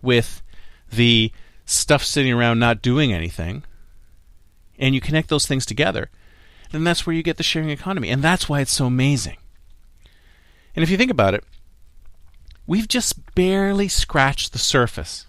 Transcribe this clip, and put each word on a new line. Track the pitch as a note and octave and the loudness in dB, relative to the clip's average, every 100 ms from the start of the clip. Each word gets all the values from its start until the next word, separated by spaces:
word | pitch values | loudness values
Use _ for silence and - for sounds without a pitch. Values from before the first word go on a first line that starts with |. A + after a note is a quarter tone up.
with | B2+ B2 A2+ - - - - - - | 2 2 2 -6 -14 -14 -16 -16 -10
the | A2+ A#2+ A#2 A2 - - - - | 2 4 4 2 -4 -20 -20 -6
stuff | - - D3 | -4 2 0
sitting | - - C3 | 2 0 0
around | A#2+ A#2+ A#2 | 2 2 4
not | A#2+ A#2 | 2 2
doing | B2+ B2+ D3 | 0 2 2
anything, | F#2+ E2 - E2 A#2 - - - - - - - - - _ - - | 0 -4 -6 -8 -8 -12 -20 -20 -20 -20 -20 -20 -20 -20 _ -20 -4
and | C3+ C3+ | 0 0
you | |
connect | B2 D#3 D3+ | 0 -2 0
those | D3+ - | -2 0
things | C3+ - | -2 -4
together, | A2+ C#3+ - - - - - - - - | -2 0 0 -6 -12 -20 -20 -20 -20 -12
then | D3+ | -2
that's | E3 E3+ - | 0 0 0
where | E3 | -2
you | |
get | D#3+ D#3 | -2 -2
the | |
sharing | E3 E3 D#3 | -2 -2 -2
economy. | D3 - F#3+ A#2+ | -4 -6 -4 -2
And | B2+ | 0
that's | D3+ F3+ - | 2 2 0
why | C#3+ | -2
it's | C3+ | 0
so | - C3 | 0 0
amazing. | B2+ C3 C#3 - - - - - - - - - - - - _ - _ - | 2 2 0 -2 -12 -20 -20 -20 -20 -20 -20 -20 -20 -20 -20 _ -20 _ -2
And | |
if | D#3+ | 0
you | F#3+ | 2
think | B3+ | 2
about | F3 G2 F#2+ | 4 2 2
it, | - - - - - - - - - - - - - | -4 -20 -20 -20 -20 -20 -20 -20 -20 -20 -20 -20 -4
we've | F3+ A3 | -2 0
just | B3 - - - - | -2 -2 -6 -6 0
barely | F#3 F#3+ G3 G3+ G3+ | 2 2 2 0 0
scratched | - - D#3+ C3+ C#3 - | 0 2 4 2 2 -6
the | B2 | -4
surface. | - C#3 A#2+ - - - | 0 2 2 -2 -10 -12